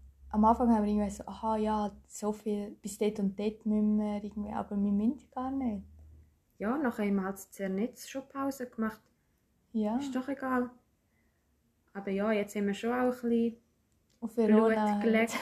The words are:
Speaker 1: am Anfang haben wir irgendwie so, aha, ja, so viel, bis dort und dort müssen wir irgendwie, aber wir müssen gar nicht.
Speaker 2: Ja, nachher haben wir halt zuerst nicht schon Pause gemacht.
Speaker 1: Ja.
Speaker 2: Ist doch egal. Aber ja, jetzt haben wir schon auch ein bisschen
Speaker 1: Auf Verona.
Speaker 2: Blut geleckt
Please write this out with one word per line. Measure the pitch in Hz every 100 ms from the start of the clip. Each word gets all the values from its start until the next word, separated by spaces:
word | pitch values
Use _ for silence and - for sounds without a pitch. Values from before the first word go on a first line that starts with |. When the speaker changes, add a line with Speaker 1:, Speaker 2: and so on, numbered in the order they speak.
| - - -
Speaker 1:
am | 214
Anfang | 220 226 240
haben | 226
wir | 208
irgendwie | 208 202
so, | 202 -
aha, | 196 220 220
ja, | 214 214 208 202 -
so | - 208
viel, | 208 220 208 202 -
bis | 208 -
dort | 214 214
und | 196 196
dort | 208 214 214
müssen | 214 214 214
wir | 208 208
irgendwie, | 208 208 208
aber | 220 202 202
wir | 202
müssen | 202 220 294 -
gar | - 262
nicht. | 269 254 202 - - - - - _ _ -
Speaker 2:
Ja, | 196 277
nachher | 262 233 202
haben | 202
wir |
halt | 190 196
zuerst | - - 196
nicht | 190 240 - -
schon | 269 262
Pause | 277 277 269 247
gemacht. | - 220 220 _ _ _ _ _ _ _
Speaker 1:
Ja. | 220 208 233
Speaker 2:
Ist | 277 262
doch | 254
egal. | 269 262 254 247 - _ _ _ _ _ _ _ _ _ _ _
Aber | 202 202
ja, | 196 214
jetzt | 214 208 208
haben | 202
wir |
schon | 202 233
auch | 247
ein | 247
bisschen | 247 240 233 233 226 _ _ _ _ _ _
Speaker 1:
Auf | 233 -
Verona. | 220 214 226 220 214
Speaker 2:
Blut | 208
geleckt | 220 220 226 233